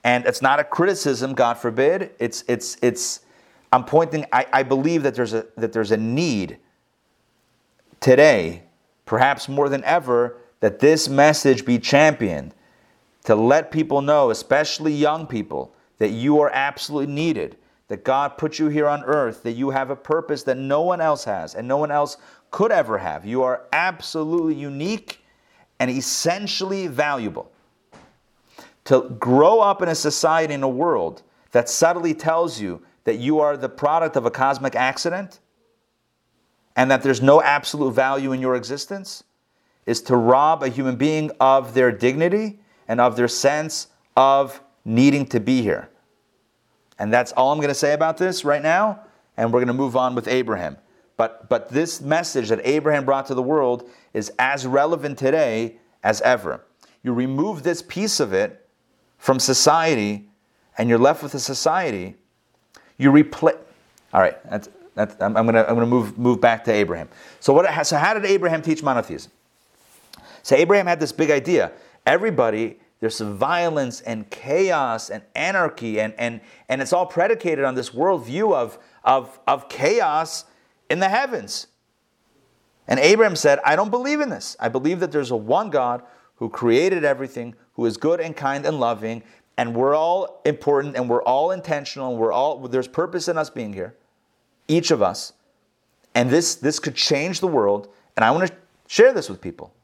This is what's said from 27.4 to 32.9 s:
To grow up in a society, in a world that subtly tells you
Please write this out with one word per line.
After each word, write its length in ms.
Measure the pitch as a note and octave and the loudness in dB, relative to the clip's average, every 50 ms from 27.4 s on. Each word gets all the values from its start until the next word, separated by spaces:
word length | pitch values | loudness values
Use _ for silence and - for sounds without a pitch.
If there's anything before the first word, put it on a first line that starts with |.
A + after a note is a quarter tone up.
| - - _ _ _ _ _ _ _ _ _ - - _ _ _ _ _ _ _ _ _ _ - - - _ _ _ | -14 -16 _ _ _ _ _ _ _ _ _ -20 -20 _ _ _ _ _ _ _ _ _ _ -20 -20 -20 _ _ _
To 320 | - C#3 B2+ B2+ - B2 A2 | 2 2 2 2 -2 -8 -6
grow 420 | - B2+ B2 C3+ D3 F3 A3 A3+ | 0 2 4 6 6 6 6 6
up 220 | G#3+ G3+ G3 G3 F#3 | 4 2 2 0 0
in 60 | E3+ | -2
a 60 | D#3+ | -2
society, 600 | - - D#3 C#3+ - - E3 D#3+ E3 D#3+ D3+ D3 | -2 -2 -2 -2 0 0 2 2 2 0 -2 -4
in 80 | C#3 C3+ | -4 -4
a 60 | C3+ | -4
world 540 | B2+ B2 D#3+ F3 D3+ A2 F2 D#2+ E2 - _ _ _ _ _ _ _ | -2 0 0 0 0 0 -2 -4 -8 -12 _ _ _ _ _ _ _
that 160 | - - - | 0 0 0
subtly 460 | - - - E3 F3 F3 E3+ E3+ D3+ | 0 2 2 2 2 0 -2 -4 -4
tells 460 | D#3 - D#3 D#3+ E3 E3+ - A#2+ G#2+ | -2 -2 0 0 0 0 -2 -2 -6
you 220 | G#2 F#2+ F2 E2 - _ | -8 -8 -8 -10 -14 _